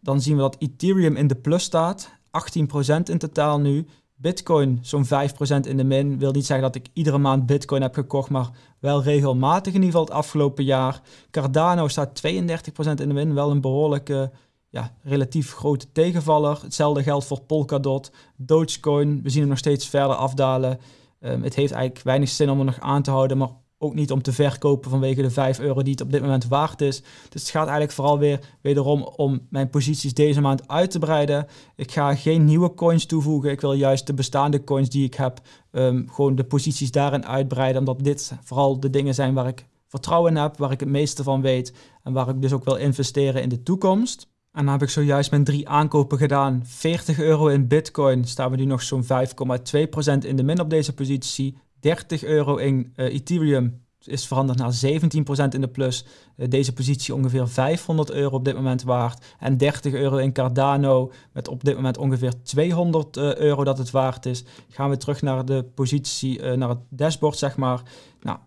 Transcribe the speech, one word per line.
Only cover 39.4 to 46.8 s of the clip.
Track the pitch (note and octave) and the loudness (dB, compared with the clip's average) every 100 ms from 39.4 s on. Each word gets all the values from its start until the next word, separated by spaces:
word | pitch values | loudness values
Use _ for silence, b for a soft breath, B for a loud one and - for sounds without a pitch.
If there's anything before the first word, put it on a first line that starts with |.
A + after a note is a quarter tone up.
| B2+ | -2
ik | B2 - _ _ | -6 -14 _ _
vertrouwen | C3+ - E3+ E3+ D#3 | -10 0 2 4 2
in | |
heb, | D3 D3 | 0 -2
waar | C#3+ | -4
ik | C3 | -2
het | C3 | -2
meeste | C#3 D3 - | 0 0 -2
van | C#3 C3+ | -2 0
weet | C3+ B2+ B2+ B B B | 2 0 -2 B B B
en | - | -6
waar | C3 B2+ | -2 -2
ik | C3 | 0
dus | C3 | 0
ook | C3+ C3+ | 0 0
wil | C3 | 0
investeren | C#3+ C3 C3 C#3+ C#3 C3 | 0 0 -2 0 0 0
in | B2+ | -2
de | A#2+ | -4
toekomst. | B2 F#3+ F#3+ F#3+ A#3+ - - _ _ | -2 0 2 2 0 -6 -16 _ _
En | D#3 | -4
dan | C#3 | 0
heb | C#3 | 0
ik | C#3 | 0
zojuist | - D3 C#3 C#3 | 0 2 2 2
mijn | D3 | 2
drie | C#3+ C#3+ - | 2 0 0
aankopen | D3 D3+ D3 C#3 C3+ | 0 2 2 2 2
gedaan. | C#3+ C#3 C3+ B2+ B2 | 2 2 2 0 -4
Veertig | - | -6